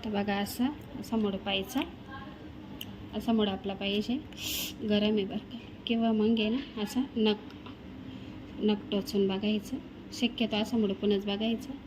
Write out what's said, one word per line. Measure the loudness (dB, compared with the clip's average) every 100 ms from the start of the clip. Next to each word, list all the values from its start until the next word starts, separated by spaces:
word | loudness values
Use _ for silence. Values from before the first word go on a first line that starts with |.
तर | 0
बघा, | 0 2
असा, | 0 0 0 0 0 -10 -10
असा | -2
मोड | 2 2
पाहायचा, | 0 -2 -2 0 -2 -2 -6 -12 -12 -12 -14 -14 -14 -12 -12 -12 -12 -8
असा | -4 2
मोड | 4 4
आपला | 0 -4
पाहिजे. | -2 0 0 0 -2 -4 -8 -6 -4 -6 -4 2
गरम | 6 6
आहे | 4
बरं | 2 -4
का, | -6 -12 -12 -8
किंवा | 0 4 4
मग | 6 6 6
आहे | 4
ना, | 0 -2 -4
असा | -2 0 0
नख, | 4 4 4 -2 -12 -14 -14 -12 -12 -12 -12 -12 -12 -12 0
नख | 2 2 0
टोचून | -2 2 2 4
बघायचं, | 2 2 0 -2 -8 -8 -14 -12
शक्यतो | 0 0 2 0
असा | 2 2 4
मोड | 2
पुन्हाच | 4 4 4
बघायचं. | 2 0 0 0 -4 -10